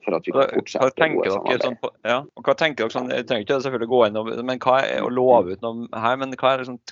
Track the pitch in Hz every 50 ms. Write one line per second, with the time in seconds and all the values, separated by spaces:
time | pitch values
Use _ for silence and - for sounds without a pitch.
0 | _ - 92 82 - - - 135 139 - - - - - - - - 131 - -
1 | 165 160 151 - - - 98 101 - - 131 120 - 123 123 - - 123 _ _
2 | _ 110 117 127 143 - _ - 123 - 135 - 165 160 139 - 110 113 117 131
3 | 127 123 131 127 120 113 131 113 104 98 139 139 123 139 131 117 117 117 127 123
4 | 117 107 104 110 110 113 117 117 117 127 127 123 - 131 127 131 135 107 127 131
5 | 104 104 123 127 127 127 123 117 95 87 95 98 - 117 113 117 117 113 - 113
6 | 110 117 123 135 135 135 127 123 - 131 135 131 127 127 127 120 _ -